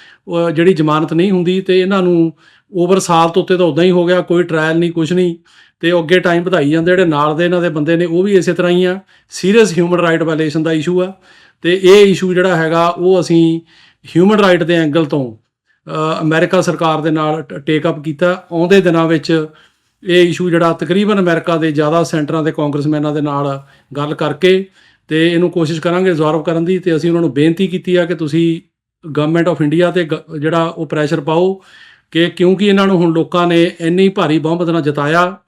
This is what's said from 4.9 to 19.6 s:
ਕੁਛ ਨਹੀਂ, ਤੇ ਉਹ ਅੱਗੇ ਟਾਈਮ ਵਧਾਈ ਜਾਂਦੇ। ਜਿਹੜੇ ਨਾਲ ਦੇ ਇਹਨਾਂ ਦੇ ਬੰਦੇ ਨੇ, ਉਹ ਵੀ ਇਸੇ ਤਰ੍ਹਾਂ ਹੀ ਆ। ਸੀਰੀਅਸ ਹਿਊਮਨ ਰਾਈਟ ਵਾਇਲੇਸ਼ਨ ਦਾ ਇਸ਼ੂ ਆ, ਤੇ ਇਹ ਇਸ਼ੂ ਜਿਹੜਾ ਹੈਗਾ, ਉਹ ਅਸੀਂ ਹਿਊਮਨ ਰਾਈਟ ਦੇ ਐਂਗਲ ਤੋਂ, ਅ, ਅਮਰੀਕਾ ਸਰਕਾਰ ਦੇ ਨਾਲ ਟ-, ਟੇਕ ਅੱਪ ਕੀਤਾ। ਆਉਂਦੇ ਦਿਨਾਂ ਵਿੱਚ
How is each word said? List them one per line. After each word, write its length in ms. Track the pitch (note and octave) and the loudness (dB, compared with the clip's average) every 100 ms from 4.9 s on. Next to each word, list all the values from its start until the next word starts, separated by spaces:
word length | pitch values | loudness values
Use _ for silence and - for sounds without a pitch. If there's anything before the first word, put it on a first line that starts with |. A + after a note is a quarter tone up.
ਕੁਛ 200 | E3 D#3 | -2 -2
ਨਹੀਂ, 240 | F3+ F3+ E3+ _ _ _ _ | 0 -2 -4 _ _ _ _
ਤੇ 120 | E3 | -2
ਉਹ 120 | F3 | 0
ਅੱਗੇ 160 | D#3 F#3 | 2 2
ਟਾਈਮ 240 | F3 E3+ | 2 0
ਵਧਾਈ 260 | F3 F3 C#3+ | 0 0 0
ਜਾਂਦੇ। 220 | D#3+ E3 | 0 2
ਜਿਹੜੇ 140 | F#3 F3+ | 2 2
ਨਾਲ 320 | D3 D3+ D#3 | 2 0 0
ਦੇ 80 | F3 | 0
ਇਹਨਾਂ 160 | F3+ | 0
ਦੇ 80 | E3+ | -2
ਬੰਦੇ 260 | D#3 D3+ E3+ | -2 -2 0
ਨੇ, 100 | F3 | 0
ਉਹ 180 | E3+ | 0
ਵੀ 100 | G3 | 2
ਇਸੇ 200 | F#3+ E3 | 2 0
ਤਰ੍ਹਾਂ 180 | E3+ F3 | -2 0
ਹੀ 140 | F3+ F#3 | 2 0
ਆ। 140 | F#3+ - _ _ | -2 -10 _ _
ਸੀਰੀਅਸ 480 | - F3+ A3+ G#3+ E3+ | -6 0 4 4 2
ਹਿਊਮਨ 220 | F3 F3 | 0 2
ਰਾਈਟ 240 | E3+ E3 | 0 0
ਵਾਇਲੇਸ਼ਨ 400 | D#3+ D#3 D#3 D#3+ | 0 -2 -2 -2
ਦਾ 80 | D#3+ | -2
ਇਸ਼ੂ 300 | D#3+ D3 F3+ | -2 -2 -2
ਆ, 120 | F#3 F#3+ _ _ _ _ | -2 -8 _ _ _ _
ਤੇ 180 | E3 F#3 | -2 2
ਇਹ 220 | F#3 G3+ G3+ | 6 8 6
ਇਸ਼ੂ 280 | F3+ F#3 | 4 0
ਜਿਹੜਾ 220 | F3+ F#3 E3+ | 0 0 0
ਹੈਗਾ, 320 | D#3+ E3+ E3+ | 0 0 0
ਉਹ 320 | F3 F3+ F#3 | 0 0 2
ਅਸੀਂ 420 | E3 E3+ E3 E3 - _ _ _ - | 2 2 2 0 -8 _ _ _ -6
ਹਿਊਮਨ 320 | D#3+ G3 G#3+ | 2 4 4
ਰਾਈਟ 240 | G3 F3+ | 4 2
ਦੇ 120 | E3+ E3+ | 2 0
ਐਂਗਲ 300 | D#3+ D#3 D3+ | 0 0 0
ਤੋਂ, 320 | D3+ B2 A2 _ _ _ _ - | -2 -4 -10 _ _ _ _ -12
ਅ, 320 | D#3 D#3 D#3+ | -6 -4 -2
ਅਮਰੀਕਾ 400 | D#3+ D#3+ F3 F#3 | 0 0 0 0
ਸਰਕਾਰ 400 | E3+ D#3 E3 D#3 | 0 -2 -2 -2
ਦੇ 100 | D#3 | -2
ਨਾਲ 300 | D#3 D3+ D#3 | -2 -2 -4
ਟ-, 120 | D3 | -8
ਟੇਕ 340 | D#3+ C#3+ D#3 E3+ | -10 -4 -2 -2
ਅੱਪ 160 | D3+ | -4
ਕੀਤਾ। 400 | D3+ C#3 F3 F#3 - | -6 -2 -2 -2 -6
ਆਉਂਦੇ 300 | E3+ F3 G3 | -4 2 4
ਦਿਨਾਂ 260 | F3+ E3 D#3+ | 4 2 2
ਵਿੱਚ 400 | E3 - D#3+ D#3 - | 0 0 -2 -2 -10